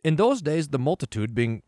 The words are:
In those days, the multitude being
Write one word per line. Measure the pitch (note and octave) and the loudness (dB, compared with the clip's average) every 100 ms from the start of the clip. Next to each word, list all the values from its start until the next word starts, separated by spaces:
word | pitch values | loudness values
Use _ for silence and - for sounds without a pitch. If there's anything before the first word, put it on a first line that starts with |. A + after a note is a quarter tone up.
In | D#3+ | 0
those | D#3 A3 C4+ | 4 4 2
days, | D3 D#3 D3+ | 0 -2 -2
the | C#3 | -2
multitude | B2+ F3+ B2+ A2 A2 | 0 -2 -4 -4 -2
being | A#2 A#2 A2+ | 0 -2 -2